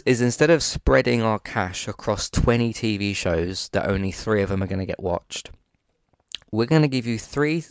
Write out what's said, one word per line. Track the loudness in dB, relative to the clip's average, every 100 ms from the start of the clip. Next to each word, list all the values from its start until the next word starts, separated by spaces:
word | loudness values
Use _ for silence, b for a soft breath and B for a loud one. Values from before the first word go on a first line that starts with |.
| 2
is | 2
instead | 2 2 4
of | 4
spreading | 2 -4 2 2 4 2
our | 2 -2
cash | -4 -4 -4 -4 -10
across | -8 -4 -2 -2
twenty | 0 2 4 2
T | -2 -2 0
V | -2
shows | -2 -2 0 -2 -4 -4
that | -2 0
only | 0 -2
three | -4 0 0
of | 2
them | 0
are | -2
gonna | -4 -4
get | -4
watched, | -4 -4 -6 -14 -14 -20 _ _ _ _ _ _ _ -18 _
we're | -2 2
gonna | 4 4
give | 0 -2
you | -4
three, | -4 -2 0 -2 -4